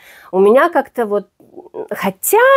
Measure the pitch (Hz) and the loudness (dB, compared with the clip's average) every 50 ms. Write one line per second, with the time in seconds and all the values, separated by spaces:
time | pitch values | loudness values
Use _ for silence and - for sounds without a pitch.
0 | _ - - - - - - 190 196 208 226 539 320 339 339 285 269 - - 254 | _ -20 -20 -20 -16 -6 -2 2 2 4 4 4 2 2 0 -4 -4 -4 -6 -8
1 | 233 202 202 202 196 _ _ _ - _ - - - - - - - - - - | -6 -4 -4 -6 -6 _ _ _ -20 _ -20 -20 -20 -18 -14 -14 -12 -12 -10 -6
2 | - 202 - - - - 392 453 494 539 554 | -6 -6 -6 -6 -6 -2 0 2 4 4 4